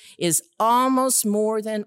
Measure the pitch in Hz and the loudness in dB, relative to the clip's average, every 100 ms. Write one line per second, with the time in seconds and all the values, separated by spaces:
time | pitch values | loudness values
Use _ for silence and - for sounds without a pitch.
0 | - - 170 156 - - 220 240 262 262 | -16 -4 -2 -2 -4 -2 0 2 2 2
1 | 262 247 214 208 214 220 214 214 | 0 0 0 0 0 -2 -4 -6